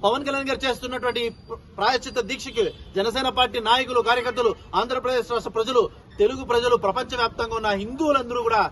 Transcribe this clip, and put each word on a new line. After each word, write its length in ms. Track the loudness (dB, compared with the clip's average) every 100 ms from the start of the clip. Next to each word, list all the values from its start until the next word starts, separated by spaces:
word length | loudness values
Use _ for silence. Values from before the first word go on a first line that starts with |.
పవన్ 200 | 2 2 -2
కళ్యాణ్ 220 | -4 -4
గారు 100 | -4
చేస్తున్నటువంటి 560 | -2 -4 -6 -4 -4 -2 -4
ఈ 40 | -8
ప్ర-, 180 | -16 -16 -14 -2
ప్రాయశ్చిత్త 440 | 0 0 -2 -6
దీక్షకి 440 | -4 -6 -6 -2 -2 -2 -8 -2
జనసేన 320 | -2 0 -2 2
పార్టీ 200 | 0 0 4
నాయకులు, 320 | 4 4 2 4
కార్యకర్తలు, 440 | 2 2 0 0 0 -4
ఆంధ్రప్రదేశ్ 580 | -2 0 -2 0 -2 0
రాష్ట్ర 200 | -4 -4 -4
ప్రజలు, 260 | 2 2 2 -2 -20 0
తెలుగు 260 | 2 2
ప్రజలు, 320 | 0 2 4 4
ప్రపంచవ్యాప్తంగా 800 | 2 0 -4 -2 -2 -2 -4 -2
ఉన్న 160 | -2 -2
హిందువులందరూ 600 | -4 -2 2 2 0 -2
కూడా 200 | 2 2 2